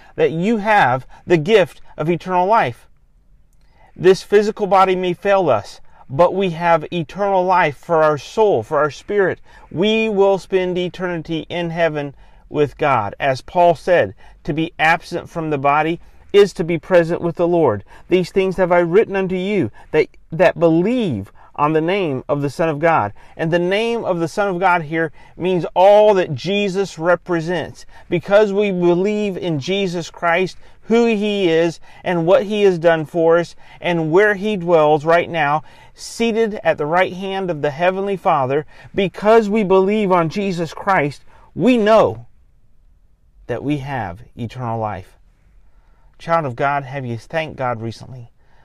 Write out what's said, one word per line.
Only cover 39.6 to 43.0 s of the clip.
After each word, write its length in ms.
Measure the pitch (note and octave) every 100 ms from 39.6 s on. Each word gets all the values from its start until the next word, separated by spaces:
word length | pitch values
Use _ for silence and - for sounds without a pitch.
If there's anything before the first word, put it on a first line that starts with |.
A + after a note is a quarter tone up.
believe 480 | F#3 F#3+ F#3+ G#3+ G3
on 200 | F#3 E3
Jesus 420 | F#3+ G3 F3 E3
Christ, 500 | - G3+ F#3 C#3+ - - - -
we 220 | - G#3+ A#3+
know 500 | G#3 A3 A#2 A2 - - _ _ _ _ _ _